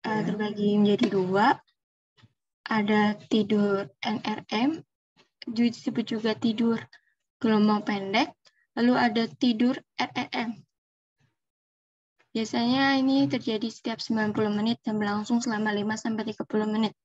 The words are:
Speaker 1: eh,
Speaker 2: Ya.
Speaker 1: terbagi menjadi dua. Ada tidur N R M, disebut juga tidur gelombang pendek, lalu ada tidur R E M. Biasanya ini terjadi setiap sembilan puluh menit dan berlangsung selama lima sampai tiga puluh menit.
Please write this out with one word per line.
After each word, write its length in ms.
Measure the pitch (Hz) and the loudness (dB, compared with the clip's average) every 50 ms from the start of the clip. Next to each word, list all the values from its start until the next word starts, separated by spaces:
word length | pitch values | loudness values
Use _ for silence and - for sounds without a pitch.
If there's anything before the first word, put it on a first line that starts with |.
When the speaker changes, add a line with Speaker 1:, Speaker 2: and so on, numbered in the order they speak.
| - | -4
Speaker 1:
eh, 40 | 220 | -2
Speaker 2:
Ya. 120 | 220 220 - | -2 -2 -2
Speaker 1:
terbagi 560 | - - 208 208 208 208 208 208 208 208 208 | -2 -2 -2 -4 -6 -4 0 0 2 4 4
menjadi 320 | 208 202 202 196 240 208 | 4 4 4 4 2 2
dua. 480 | 202 196 185 185 185 202 214 262 - - _ _ _ _ _ _ _ _ _ _ _ _ - _ _ _ _ _ _ _ _ | 2 0 0 2 2 4 4 4 2 0 _ _ _ _ _ _ _ _ _ _ _ _ -20 _ _ _ _ _ _ _ _
Ada 480 | - 226 220 202 202 214 208 208 208 208 - - - | -2 -2 0 2 2 4 4 4 2 0 -4 -4 0
tidur 640 | - 220 208 202 214 208 202 202 196 196 196 - _ _ | 0 0 2 2 2 2 2 2 0 -2 -4 -8 _ _
N 160 | - 233 214 240 - | -6 -6 -6 -4 -6
R 160 | 214 214 - - - | -6 -8 -8 -8 -6
M, 320 | - 214 247 285 320 330 - _ _ _ _ _ _ _ _ _ _ _ - | -2 0 0 0 -2 -4 -12 _ _ _ _ _ _ _ _ _ _ _ -12
disebut 560 | - 226 220 240 240 226 - - 262 226 240 | -8 -2 0 0 0 0 -2 -8 -6 -4 -4
juga 320 | 214 - 233 214 220 220 214 | -4 -4 -6 -4 -2 -2 -2
tidur 480 | - - 233 214 220 233 233 226 220 - _ - - _ _ _ _ _ _ _ | 0 -2 -2 0 2 0 0 0 -2 -6 _ -20 -20 _ _ _ _ _ _ _
gelombang 480 | _ - 226 220 208 208 214 214 208 208 | _ 0 2 4 4 4 4 4 2 0
pendek, 480 | - 208 196 196 196 196 226 302 - - _ _ - _ _ _ _ _ | -4 -4 -4 -4 -2 0 0 0 -2 -6 _ _ -20 _ _ _ _ _
lalu 200 | 240 233 240 247 | 0 2 2 4
ada 320 | 240 247 240 214 233 226 226 | 4 2 2 2 0 -2 -2
tidur 480 | - _ - 247 233 220 240 247 269 320 _ _ _ - | -2 _ 0 0 2 2 2 0 0 -2 _ _ _ -6
R 100 | 247 - - | -6 -4 -4
E 80 | 254 247 - - | -8 -8 -6 -6
M. 320 | 254 233 233 214 196 - _ _ _ _ _ _ _ _ _ _ _ _ _ _ _ _ _ _ _ _ _ _ _ _ _ _ _ _ _ _ _ _ _ _ | -6 -6 -6 -8 -12 -16 _ _ _ _ _ _ _ _ _ _ _ _ _ _ _ _ _ _ _ _ _ _ _ _ _ _ _ _ _ _ _ _ _ _
Biasanya 640 | 226 220 214 - 240 233 240 254 269 277 269 277 | -4 -4 -2 -2 0 2 2 2 4 4 4 2
ini 320 | 269 262 262 269 277 277 277 | 2 2 2 4 4 2 2
terjadi 400 | - 240 - 254 220 208 233 226 | 0 -2 -2 -4 -4 -2 -4 -6
setiap 320 | - - _ - 226 - | -8 -8 _ -8 -8 -8
sembilan 320 | - - 233 220 214 214 208 | -6 -4 -2 -2 0 -2 0
puluh 160 | - 220 208 | 0 0 0
menit 320 | 208 208 208 226 233 - | 0 0 0 -2 -2 -2
dan 160 | _ 233 214 | _ -6 -4
berlangsung 480 | 214 214 202 208 214 214 - 240 233 233 | -2 -2 -2 -2 -4 -2 -2 -2 -2 0
selama 240 | 247 220 214 214 214 208 | -2 -2 -2 -2 -2 -2
lima 160 | 202 202 214 214 | -2 -2 -2 -4
sampai 320 | 220 - 226 220 214 233 | -4 -4 -6 -4 -4 -6
tiga 160 | 226 208 _ | -6 -6 _
puluh 240 | - _ - 214 214 | -8 _ -2 -2 0
menit. 320 | 214 214 220 220 208 - _ | 0 0 0 0 -2 -2 _